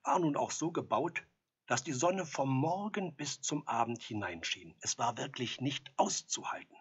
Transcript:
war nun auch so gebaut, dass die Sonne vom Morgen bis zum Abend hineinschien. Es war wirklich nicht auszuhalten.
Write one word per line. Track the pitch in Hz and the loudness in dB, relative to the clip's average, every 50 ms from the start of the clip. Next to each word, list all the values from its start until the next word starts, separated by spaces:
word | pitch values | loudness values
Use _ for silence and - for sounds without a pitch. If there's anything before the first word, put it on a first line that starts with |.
war | _ - 139 180 | _ 4 4 4
nun | 170 151 139 | 4 4 4
auch | - 120 113 | 2 0 0
so | - - 151 170 | -2 -2 -2 -2
gebaut, | 165 147 113 - 107 110 147 - - - - _ _ _ _ _ _ _ _ | -2 -2 0 2 2 2 2 0 -4 -6 -10 _ _ _ _ _ _ _ _
dass | - 123 123 - | 0 0 0 0
die | 165 | -2
Sonne | 135 127 160 175 190 190 180 | 0 4 4 4 4 2 -2
vom | 160 - - 139 135 | -4 -2 0 2 4
Morgen | 131 131 143 160 180 196 202 220 - 208 190 175 151 | 4 4 4 4 2 0 -2 -2 -2 -2 -4 -4 -4
bis | - 147 143 - - | -6 -6 -6 -6 -6
zum | - - 151 139 - - | -4 -2 -2 -2 -2 0
Abend | 117 117 117 113 117 113 | 2 2 2 2 0 -6
hineinschien. | - - 113 101 101 - 85 82 82 - - - - - - _ | -6 -6 -4 -4 -2 -4 -6 -4 -4 -4 -4 -4 -6 -18 -16 _
Es | - - - - | -4 -4 0 2
war | 117 117 113 110 | 0 0 2 -2
wirklich | 170 160 - - 123 113 - - | -6 -6 -2 -4 -4 -4 -2 -2
nicht | 127 143 139 - - - _ - | -2 -2 -2 -2 -8 -6 _ 2
auszuhalten. | - - - - - - - 120 - - - - - _ - - | 2 2 2 -4 -2 -4 -6 -4 -4 -6 -6 -6 -8 _ -20 -20